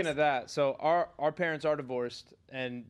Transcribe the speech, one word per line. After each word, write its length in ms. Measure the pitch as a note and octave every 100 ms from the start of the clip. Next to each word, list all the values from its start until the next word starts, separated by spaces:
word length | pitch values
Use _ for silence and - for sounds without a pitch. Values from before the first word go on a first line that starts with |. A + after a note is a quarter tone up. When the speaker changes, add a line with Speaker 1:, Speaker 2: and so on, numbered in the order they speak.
Speaker 1:
was. 20 | E3+
Speaker 2:
of 60 | C#3+
that, 300 | D3+ C3 -
so 280 | - C#3 C3
our, 300 | D3+ E3+ E3 -
our 140 | D3
parents 320 | D#3 E3+ D#3
are 100 | D#3
divorced, 600 | D3+ B2+ B2+ A#2+ - - - _
and 340 | C3 B2+ B2 A#2